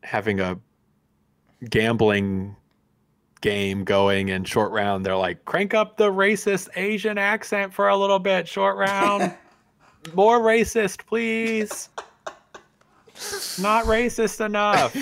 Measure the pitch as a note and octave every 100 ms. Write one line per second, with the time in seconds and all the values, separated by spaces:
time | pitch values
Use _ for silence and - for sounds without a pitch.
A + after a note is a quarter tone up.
0 | - A2+ G#2 G2 F#2 F#2 _ _ _ _
1 | _ _ _ _ _ _ B2 A2 A2 A#2
2 | A2 G2+ G2 F#2+ G2 G#2 _ _ _ _
3 | _ _ _ _ G#2+ G2+ G2 G2 F#2 G2
4 | G2 G2 G2 F#2+ F#2 - G#2 G#2+ G#2 G2
5 | F#2+ F#2+ F#2 F2+ - - G3+ A3 G#3 -
6 | G#3 F#3+ G3 G#3+ G#3 G3 - - F#3+ G#3+
7 | G#3+ G#3 G3+ G#3+ - G#3 G3 F#3+ G3+ G3
8 | G3 G3 F#3+ F#3 E3+ - G3 G3 G3 G3
9 | G3+ G3+ G3 - _ _ _ _ _ _
10 | - E3+ G#3 A#3+ A3+ A3+ G#3+ A#3 G3+ -
11 | - A3+ A3+ A3+ A3+ A3 G#3+ - - -
12 | - _ - - _ - _ _ _ _
13 | _ - - G4 - - G3+ A3 A3+ A3
14 | A#3+ - A3 - G#3+ G#3 G#3 G3 D3 C4